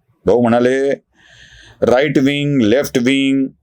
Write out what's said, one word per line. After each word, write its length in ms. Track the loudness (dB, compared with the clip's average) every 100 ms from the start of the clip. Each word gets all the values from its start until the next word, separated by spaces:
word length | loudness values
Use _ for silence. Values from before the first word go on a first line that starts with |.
| _ _ -2
भाऊ 160 | 0
म्हणाले, 480 | 2 2 0 0 -2 -6 _ _ _ -20 -20 -20 -20 -4
"राईट 360 | 0 2 2 0
विंग, 420 | 0 -2 -2 0
लेफ्ट 380 | 2 0 0 -2
विंग, 480 | -2 0 0 -2 -4 -8